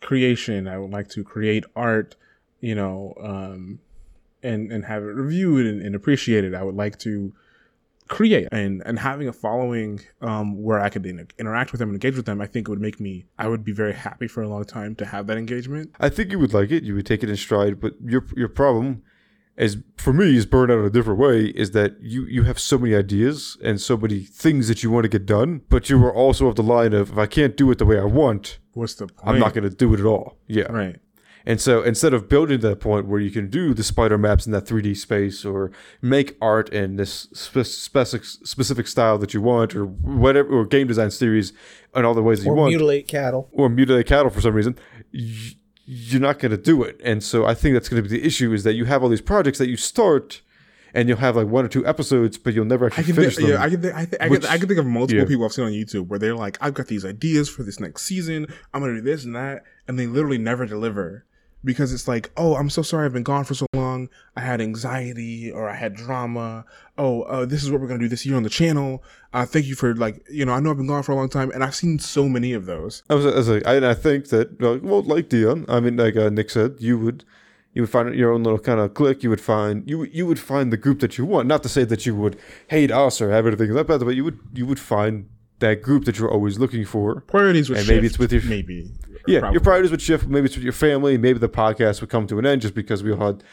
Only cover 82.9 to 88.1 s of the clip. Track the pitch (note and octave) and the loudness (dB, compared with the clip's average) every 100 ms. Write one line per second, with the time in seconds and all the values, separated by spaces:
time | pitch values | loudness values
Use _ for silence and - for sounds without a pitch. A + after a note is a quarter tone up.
82.9 | A#2+ C3+ - G#2 G#2+ A2+ G#2+ A2 B2 D#3+ | 4 2 2 2 4 4 2 2 2 2
83.9 | D3 B2 B2+ D#3 - F#2+ B2 B2 C#3 - | 2 0 -2 -4 -8 -12 -8 -6 -6 -2
84.9 | G#2 G#2+ G#2+ G2+ - _ - A2 G#2+ C3 | 0 0 -2 -10 -20 _ 0 0 2 2
85.9 | C#3+ A#2+ G#2+ A2 G#2+ G#2 G2 B2+ A#2 G2+ | 2 2 0 0 2 0 0 -2 -2 -4
86.9 | A2 G#2 C3+ - G3 G3 E3+ C3 G#2 G#2 | -2 -2 -4 0 2 4 4 2 2 4
87.9 | A2+ A2+ | 6 4